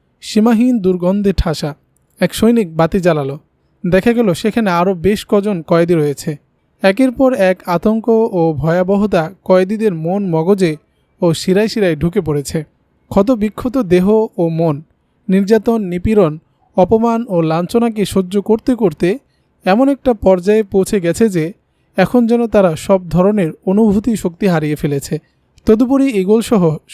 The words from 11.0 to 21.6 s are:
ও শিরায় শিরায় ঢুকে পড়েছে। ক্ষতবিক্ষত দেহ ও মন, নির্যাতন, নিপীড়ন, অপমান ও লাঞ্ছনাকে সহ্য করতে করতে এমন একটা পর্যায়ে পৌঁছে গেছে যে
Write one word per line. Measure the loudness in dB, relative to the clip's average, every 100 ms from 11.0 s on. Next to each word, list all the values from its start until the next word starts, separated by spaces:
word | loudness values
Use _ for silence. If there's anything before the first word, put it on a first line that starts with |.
| _ _
ও | -2
শিরায় | -2 -2 0 0
শিরায় | -2 -2 0
ঢুকে | -2 -2 -2
পড়েছে। | -4 -4 -8 -8 _ _ _ _
ক্ষতবিক্ষত | 0 0 0 -2 -4 -4 -4 0
দেহ | 2 2 0 0 -2
ও | -4 0
মন, | -2 -2 -10 _ _ _ -2
নির্যাতন, | 0 2 2 2 -2 -4
নিপীড়ন, | -4 0 2 2 -2 -12 _ _ -2
অপমান | 2 2 2 -2 -2
ও | -2
লাঞ্ছনাকে | 0 -2 -2 0 0 -2 -2
সহ্য | -2 -2 -4
করতে | 0 -2 0 0
করতে | -2 0 -2 -2 -8 _ _ _ 0
এমন | 2 2
একটা | 0 -2 0 2
পর্যায়ে | 2 2 0 0
পৌঁছে | -2 0 -2 -2
গেছে | 0 0
যে | 0 -4 -8